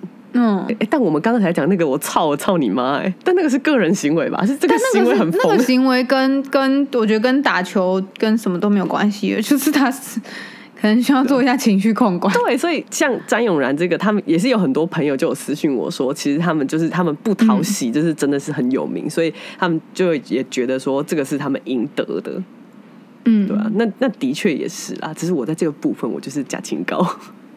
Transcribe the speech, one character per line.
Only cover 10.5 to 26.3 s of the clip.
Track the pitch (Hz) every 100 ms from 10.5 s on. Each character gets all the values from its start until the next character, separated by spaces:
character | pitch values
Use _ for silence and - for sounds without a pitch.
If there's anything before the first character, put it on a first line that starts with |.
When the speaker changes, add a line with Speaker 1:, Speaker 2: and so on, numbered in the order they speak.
| - - -
Speaker 1:
可 | 214
能 | 226
需 | 240
要 | 269
做 | 254 262
一 | 254
下 | 269
情 | 233 196
绪 | 214
控 | 202 226 180
管。 | 196
Speaker 2:
对， | 480 453 254
所 | 339
以 | 277 -
像 | - 302 226 -
詹 | 220
永 | 233 160
然 | 131
这 | 143 180
个， | 196
他 | 196
们 | 208 -
也 | 165
是 | 247
有 | 226
很 | 160
多 | 135
朋 | 170 156
友 | 147 135
就 | 156
有 |
私 | 123 -
讯 | 143 156
我 | 127 76
说， | - 131
其 | 147 147
实 | 143
他 | 175
们 | 156 139
就 | 160
是， | 165
他 | 170
们 | 175 147
不 | 226 190
讨 | 220 208
喜， | 190 202 123
Speaker 1:
嗯。 |
Speaker 2:
就 | 139
是 | 165
真 | 151 143
的 | 139
是 | 139
很 | 147 127
有 | 131
名， | 76 90 -
所 | 165
以 | 165 - - -
他 | 185
们 | 160 -
就 | - 185 151
也 | - 120 131
觉 | - 120
得 | 131
说 | 139 135
这 | 143
个 | 160
是 | 135 143
他 | 139
们 | 131
应 | - 127 147
得 | - - 87
的。 | - - 185 - - - - - - -
Speaker 1:
嗯。 | 240 214 196
Speaker 2:
对 | 208
啊， | 214
那， | 190 226 -
那 | 262
的 | - 123
确 | 151 196
也 | - -
是 | - - -
啊， | 156
只 | 156 165
是 |
我 | 165 113
在 |
这 | 160
个 | 165
部 | 143 156
分 | - 123
我 | 87
就 |
是 | -